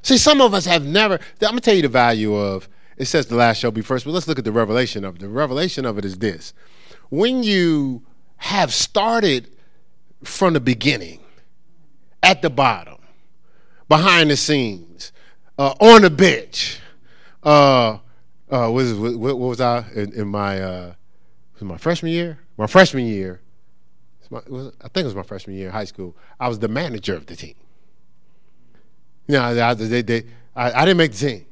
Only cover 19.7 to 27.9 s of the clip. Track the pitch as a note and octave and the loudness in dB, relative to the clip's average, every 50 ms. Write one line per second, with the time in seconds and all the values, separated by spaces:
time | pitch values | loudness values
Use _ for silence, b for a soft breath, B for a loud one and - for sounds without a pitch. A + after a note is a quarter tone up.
19.7 | A#2+ A#2+ A#2+ B2 - G#2+ G#2 G2+ - A2+ G#2 G2+ G2+ G#2 G2+ G2 G2 F#2+ F#2+ F#2 | -2 -2 -6 -8 -8 -8 -8 -8 -8 -8 -8 -6 -4 -4 -4 -4 -4 -6 -8 -8
20.7 | F#2 F#2 F2+ F2 E2+ - - - - - - - - - - - - - G#2 F#2+ | -10 -10 -14 -16 -18 -20 -20 -20 -20 -20 -20 -20 -20 -20 -20 -20 -18 -16 -14 -14
21.7 | F2 - - D#3+ F3 E3 F3 E3 E3 E3+ F3 E3+ D3+ - - - - - G#2+ A2 | -14 -6 -4 -4 -4 -4 -4 -6 -4 -4 -6 -8 -12 -16 -20 -20 -8 -6 -6 2
22.7 | - F#3 F#3+ F3 - C3+ B2 A2+ G#2+ G2 F#2+ F#2 F2+ - - - - - - - | 4 4 4 4 0 -6 -6 -4 -6 -6 -8 -10 -12 -16 -20 -20 -20 -20 -20 -20
23.7 | - - - - - - - - - - - - - A#2+ - B2+ C3+ B2+ C3+ A#2+ | -20 -20 -20 -20 -20 -20 -20 -20 -20 -20 -20 -16 -16 -16 -16 -14 -14 -14 -14 -16
24.7 | - - - A#2 - F#3+ E3+ B2+ F#2+ G2 F2+ - G#2 F#2+ - G2+ F#2+ F#2+ F#2+ F#2 | -18 -18 -20 -6 -6 -4 -4 -4 -8 -10 -12 -12 -14 -16 -14 -14 -12 -12 -12 -10
25.7 | F#2 A2 G#2 - - - F#2 F2 - b b b b b B2+ B2 A#2 G#2 A2+ G#2+ | -8 -10 -10 -10 -12 -16 -16 -16 -16 b b b b b -6 -6 -4 -4 -6 -6
26.7 | A2 C#3 F3 D#3 A#2+ G#2+ - - F#2 E2 - - E2+ - E2 D2+ - - - - | -4 -6 -6 -6 -10 -8 -8 -8 -8 -8 -10 -18 -18 -18 -18 -18 -18 -20 -20 -20
27.7 | - - - - | -20 -20 -20 -20